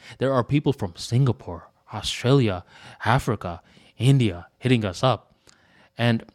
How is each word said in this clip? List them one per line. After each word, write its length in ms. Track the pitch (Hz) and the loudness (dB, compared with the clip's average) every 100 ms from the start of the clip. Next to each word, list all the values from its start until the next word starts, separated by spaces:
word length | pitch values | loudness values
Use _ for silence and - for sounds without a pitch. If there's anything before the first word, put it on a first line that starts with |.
| - - | -20 -6
There 140 | 131 | -2
are 120 | 131 | 0
people 280 | 113 147 151 | 0 0 0
from 220 | 131 95 - | -2 -4 -8
Singapore, 720 | - 120 135 - - 85 - _ - | -2 2 2 0 -6 -16 -16 _ -14
Australia, 720 | 107 - - 120 143 110 90 - - - - | -10 -8 -4 2 2 2 -2 -10 -20 -20 -6
Africa, 560 | 107 131 139 104 92 82 - _ _ - | 0 0 0 -6 -6 -12 -16 _ _ -2
India 480 | 120 139 113 87 - _ | 2 4 2 -2 -12 _
hitting 260 | 123 123 | 0 0
us 180 | 104 87 | 0 -2
up. 320 | 131 110 _ _ _ _ _ _ _ - | -2 -2 _ _ _ _ _ _ _ -2
And 260 | 117 113 - | 0 0 -4